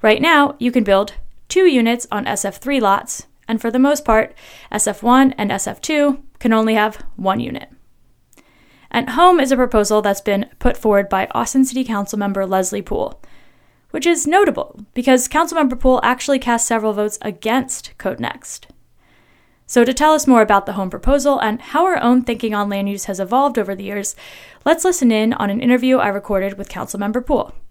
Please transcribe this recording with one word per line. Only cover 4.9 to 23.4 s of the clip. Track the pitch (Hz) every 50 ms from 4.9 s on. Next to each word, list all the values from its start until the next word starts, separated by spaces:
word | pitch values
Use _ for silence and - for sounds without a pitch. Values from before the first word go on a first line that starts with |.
| 202 - -
one | 240 247 262 269 262 262
and | - 208 202
S | - 196 - -
F | - -
two | - - 311 294 285 285 269 285 - - _ -
can | - - 226
only | 220 220 220 220
have | 220 208 220 214 - - - - -
one | 196 190 190 220
unit. | 240 - - - - - - _ - _ _ _ _ _ _ _ _ _ _ _ _ _ _ _ _ _ _ _ _ _
And | - 233 254 254
home | 233 285 349 359 359 330
is | 277 262
a | 269 240
proposal | 254 240 - 220 208 202 214 214
that's | 214 208 196 -
been | - - 202 196 202 - - _
put | - 247 - -
forward | - 220 208 202 196 196
by | - 190 190 -
Austin | - - 240 - - 269 262
City | 262 - 254 254
Council | 254 226 202 202 202 - 208
member | 202 202 196 196 196
Leslie | 185 190 190 190 185 - 202
Poole, | 202 - - - - - - - - - - - - - _ _ _ _ _ _ _ _ - 311
which | 254
is | 349 339 339 - 294
notable | 330 381 415 349 220 - - - - - - _ _
because | 247 247 269 262 254 254 -
Councilmember | - 302 339 330 339 330 294 262 262 247
Poole | - 262 254 247 -
actually | 240 254 254 - - 285 262
cast | 254 247 233 233 - -
several | 240 220 214 220 214
votes | 202 208 214 214 - -
against | 214 196 160 - 220 226 262 - 160 - - - - - -
Code | - 196 135 -
Next. | - - - - - - - - - _ - _ _ _ _ _ _ _ _ _ _ _ _ _ _ _ _ _ _
So | _ - 247 240
to | 240
tell | 262 262 294 311 311
us | 302 294 269
more | 262 233 220
about | 214 208 196 196 -
the | 196
home | 202 196 185
proposal | - - - - 277 285 240 285 277 254
and | - 220 214 240
how | - - - 294 349
our | 381 359 -
own | - 240 247 254
thinking | 247 - 233 233 - 226 214
on | 208 208 202
land | 202 196 196 202
use | 202 196 -
has | - - 180
evolved | 196 180 226 262